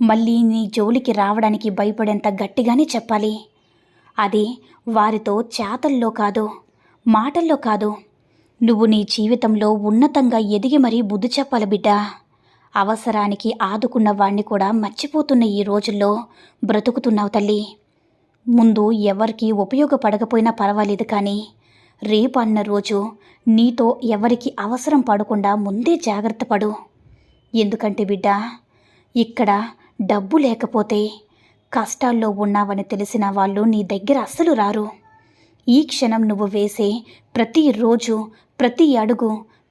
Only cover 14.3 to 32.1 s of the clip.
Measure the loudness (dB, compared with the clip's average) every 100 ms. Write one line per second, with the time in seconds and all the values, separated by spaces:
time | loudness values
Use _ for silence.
14.3 | 0 -2 -2 0 -2 -4 -8 -6 -2 2
15.3 | 2 2 0 0 -2 -2 -2 0 0 -6
16.3 | _ -20 -8 -2 0 0 -2 0 0 0
17.3 | -2 0 -2 -4 -12 _ _ _ _ _
18.3 | _ 0 4 6 4 2 2 0 0 -2
19.3 | -2 -2 0 0 0 2 2 0 -2 0
20.3 | 2 2 0 0 0 -2 -2 -4 -4 -4
21.3 | -6 -10 _ _ _ _ -10 0 2 2
22.3 | 0 0 0 0 -2 -2 -4 -4 -10 _
23.3 | _ 2 4 4 2 0 0 -2 0 0
24.3 | 0 -4 -6 -6 -6 0 2 2 0 0
25.3 | -2 0 0 -2 -2 0 0 -2 -4 -4
26.3 | -4 -2 -2 -2 -6 -14 _ _ _ _
27.3 | _ _ -2 0 -2 -4 -4 -4 -2 0
28.3 | 0 -4 -12 _ _ _ _ _ -2 -2
29.3 | 0 0 0 -2 -12 _ -8 -2 -2 0
30.3 | 0 2 -2 -4 -2 0 0 -2 -6 _
31.3 | _ _ _ _ -4 -4 -2 -2